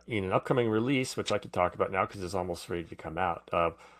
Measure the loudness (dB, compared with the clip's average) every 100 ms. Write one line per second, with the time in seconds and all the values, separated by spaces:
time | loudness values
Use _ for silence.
0 | -4 -2 2 0 2 2 4 2 2 0
1 | 0 -4 -2 -2 -2 2 2 2 0 2
2 | 0 -2 -4 -2 -2 -6 -4 -6 -6 -10
3 | -8 -2 -2 -2 -2 2 2 0 -20